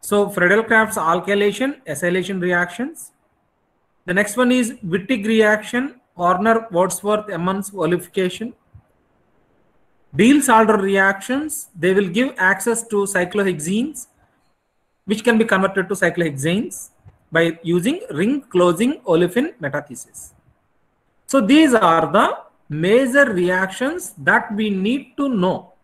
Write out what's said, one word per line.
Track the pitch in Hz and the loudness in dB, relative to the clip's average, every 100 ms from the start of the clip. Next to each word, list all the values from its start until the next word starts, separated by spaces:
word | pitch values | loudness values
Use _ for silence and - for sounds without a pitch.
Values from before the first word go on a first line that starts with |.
So | - 208 196 | -2 -2 0
Friedel-Crafts | 190 175 208 220 226 214 208 | 0 2 2 2 2 2 -2
alkylation, | 160 180 185 202 208 202 262 285 - | -2 -2 0 0 0 0 -4 -6 -10
acylation | 143 175 180 180 190 | -4 -2 -2 -4 -4
reactions. | 180 175 175 - 269 320 - _ _ _ _ _ _ _ _ _ - | -2 -2 -2 -6 -10 -10 -20 _ _ _ _ _ _ _ _ _ -4
The | |
next | 185 202 240 | -2 -2 0
one | 254 | 2
is | 254 226 269 180 | 2 0 -6 -4
Wittig | 190 196 254 208 | -4 -2 -2 0
reaction, | 226 214 214 - 240 277 - _ - | 2 4 2 -2 -6 -6 -10 _ -2
Horner, | 175 185 220 226 226 | 0 2 2 0 0
Wadsworth, | 170 185 - 202 214 208 | 0 0 -2 -2 -2 -4
Emmons | 170 180 196 196 | -6 -4 -4 -8
olefication. | 202 156 180 180 - 185 - 226 - _ - _ _ _ _ _ _ _ _ _ _ _ _ _ 139 | -4 -2 -2 -4 -4 -4 -4 -12 -14 _ -20 _ _ _ _ _ _ _ _ _ _ _ _ _ 2
Diels-Alder | 220 294 262 226 220 214 | 6 6 6 4 6 2
reactions, | 196 196 196 196 - 262 302 - - 180 | 2 2 2 0 -4 -4 -4 -10 -14 -4
they | 170 190 | 0 0
will | 196 | 0
give | 180 262 - | 0 -2 0
access | 185 196 - 226 - | 0 0 -2 -4 -2
to | 208 196 | -2 -2
cyclohexenes, | 185 180 208 196 165 151 208 285 - - _ _ _ _ _ _ _ _ _ - | -2 -2 -2 -2 -2 -4 -4 -4 -8 -18 _ _ _ _ _ _ _ _ _ -6
which | 220 | -2
can | 240 226 | 0 2
be | |
converted | 226 196 190 196 185 | 2 2 0 -2 -4
to | 196 | -2
cyclohexanes | 175 170 165 139 147 190 330 - - _ - _ _ | -2 0 -4 -2 -2 -2 -4 -12 -18 _ -20 _ _
by | 165 165 165 | 0 0 -2
using | 165 175 190 339 - | -2 0 0 -4 -8
ring | 151 202 285 | -4 -2 -2
closing | - 185 180 175 240 311 | -2 2 2 2 -2 -2
olefin | - 165 180 226 311 - | 0 2 2 0 -4 -6
metathesis. | 147 147 143 123 - - - _ _ _ _ _ _ _ _ _ - | -8 -8 -10 -20 -20 -20 -20 _ _ _ _ _ _ _ _ _ -2
So | 269 | 0
these | 202 294 311 | 4 6 6
are | 233 185 165 156 | 6 4 2 2
the | 185 320 - - _ _ | 2 2 -2 -14 _ _
major | 151 175 233 269 277 277 | -4 2 2 2 2 2
reactions | 185 180 185 190 - 254 359 - - | 2 0 0 -4 -4 -6 -6 -12 -4
that | 143 208 - 208 | 0 2 0 -4
we | 214 | -2
need | 190 196 269 - - | -2 -2 -4 -6 -6
to | 277 | -2
know. | 233 180 156 - _ | 0 0 -2 -8 _